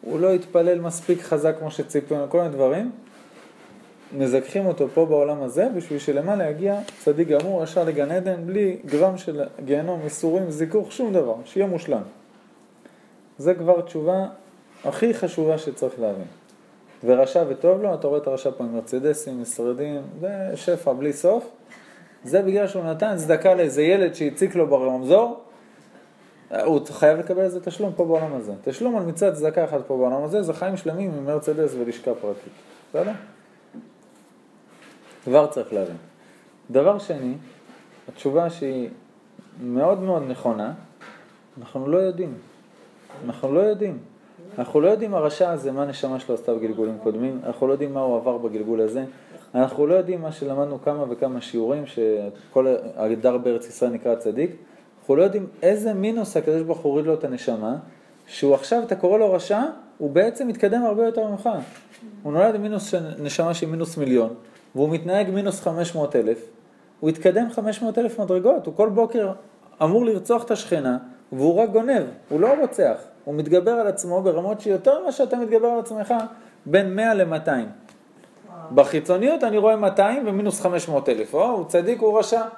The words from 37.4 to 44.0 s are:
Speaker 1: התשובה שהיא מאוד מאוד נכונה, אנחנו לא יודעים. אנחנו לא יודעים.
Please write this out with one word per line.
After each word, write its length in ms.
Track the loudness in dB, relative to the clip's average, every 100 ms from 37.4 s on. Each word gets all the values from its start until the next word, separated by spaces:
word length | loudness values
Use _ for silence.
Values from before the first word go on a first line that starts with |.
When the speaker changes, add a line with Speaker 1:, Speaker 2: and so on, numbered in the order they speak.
| -12 -20 -20 -20 -20 -20 -20
Speaker 1:
התשובה 400 | -6 0 0 0
שהיא 400 | -4 -6 -4 -6 -10 -20 _ _ -20 -20 -12
מאוד 380 | -4 0 2 2
מאוד 220 | 0 -2 -2
נכונה, 460 | -4 -4 -2 -4 -8 -18 _ -20 -20 -20 _ _ -20
אנחנו 280 | -12 -8 0
לא 100 | 2
יודעים. 360 | 2 -2 -8 -10 -18 -20 _ _ -20 _ -20 -14 -12
אנחנו 280 | -8 0
לא 60 | 2
יודעים. 380 | 2 0 -4 -8